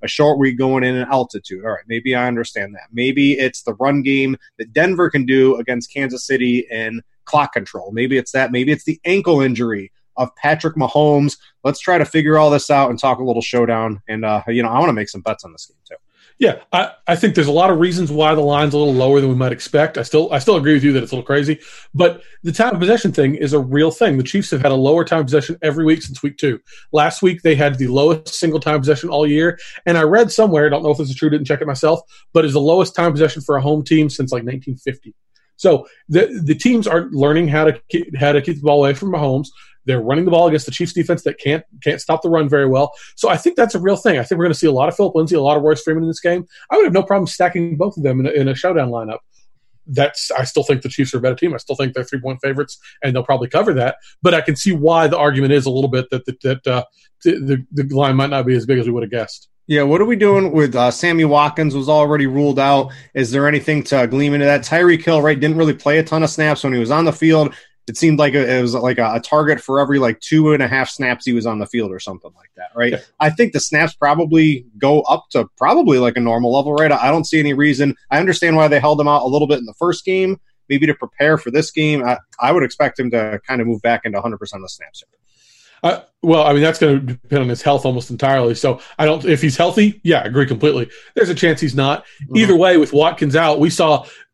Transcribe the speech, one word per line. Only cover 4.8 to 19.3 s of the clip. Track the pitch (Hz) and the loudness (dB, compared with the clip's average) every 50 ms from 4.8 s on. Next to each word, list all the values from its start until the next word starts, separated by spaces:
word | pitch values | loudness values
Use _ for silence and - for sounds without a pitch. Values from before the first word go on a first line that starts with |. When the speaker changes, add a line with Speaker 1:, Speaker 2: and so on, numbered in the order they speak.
| 170 190 185 170 175 160 | 0 2 2 0 0 0
Speaker 1:
can | - 139 127 | 0 -2 0
do | 127 131 131 131 131 127 | 2 2 4 4 4 2
against | 117 117 127 123 120 117 - - | 0 -2 -6 -6 -6 -8 -10 -8
Kansas | 143 139 127 127 123 - | -8 -8 -8 -8 -12 -6
City | - 135 123 127 123 120 123 117 - | -4 -4 -2 0 0 -2 -2 -4 -6
in | 113 113 113 110 113 113 - _ _ _ _ | -8 -8 -8 -8 -10 -12 -16 _ _ _ _
clock | - - 147 139 - - | -2 0 0 0 0 -4
control. | 117 98 - - 98 95 101 | -8 -8 -8 -14 -14 -14 -8
Maybe | 110 113 127 127 135 | -4 -4 -2 0 0
it's | 127 120 - | -2 -2 -2
that. | - 131 131 120 | -2 -2 -2 0
Maybe | 123 123 127 147 | -2 -2 0 -2
it's | 151 - - | -2 -2 -4
the | 156 160 - - | -8 -8 -6 -2
ankle | 170 190 196 175 175 160 139 | -2 -2 0 2 2 2 2
injury | 135 131 120 113 120 117 107 101 98 - _ _ _ _ _ | 2 0 0 -2 -4 -4 -4 -8 -10 -14 _ _ _ _ _
of | 127 127 123 - | -6 -6 -6 -6
Patrick | - - 147 151 156 - 156 156 | -2 0 0 0 0 -2 -4 -2
Mahomes. | 156 131 - - 147 151 151 147 143 143 143 - - _ _ _ _ - | -2 -2 0 2 2 4 4 4 2 2 0 -2 -8 _ _ _ _ -4
Let's | 139 143 - | -4 -4 -2
try | - 185 180 | -2 0 0
to | 165 147 | 0 0
figure | - - 160 143 151 156 | 0 0 0 2 4 4
all | 156 151 147 | 4 4 4
this | 147 139 - - | 2 2 2 2
out | 147 139 139 123 | 2 2 2 0
and | 120 117 | -2 -2
talk | - 131 123 - | -2 -2 -2 -2
a | 131 | -2
little | 123 117 117 | -4 -4 -4
showdown. | 113 - 123 120 117 117 113 110 113 110 104 101 - | -4 -2 0 0 0 0 0 -2 -4 -4 -6 -10 -10
And, | - 110 110 110 | -10 -8 -6 -2
uh, | 107 107 101 - | -2 -2 -2 -2
you | 117 117 120 117 | -2 -2 -2 -2
know, | 113 | 0
I | 117 135 | 0 2
wanna | 170 165 120 | 2 2 0
make | 107 101 - | -2 -6 -8
some | - 98 | -12 -8
bets | 85 110 110 - - | -8 -8 -8 -8 -12
on | 85 | -20
this | 80 - - | -20 -20 -20
game, | - _ _ _ | -20 _ _ _
too. | _ 82 - _ _ _ _ _ _ _ _ | _ -20 -20 _ _ _ _ _ _ _ _
Speaker 2:
Yeah, | 254 180 - - - _ 170 | 0 0 0 -2 -6 _ -2
I, | 180 196 - - _ _ | -2 -2 -2 -8 _ _
I | 170 170 | -4 0
think | 170 - 208 - | 0 0 0 2
there's | 180 147 | 0 0
a | 143 | 2
lot | 143 165 185 196 | 2 4 4 4
of | 180 | 4
reasons | 156 170 180 165 180 175 143 | 2 0 0 0 -4 -4 -4
why | 147 151 156 156 156 | 0 0 2 2 2
the | 156 | 2
line's | 143 143 147 143 151 147 143 | 2 2 2 2 0 0 0
a | |
little | 147 147 143 131 | 0 0 2 2
lower | 127 127 135 139 143 | 2 2 4 4 4
than | 139 | 2
we | 131 | 2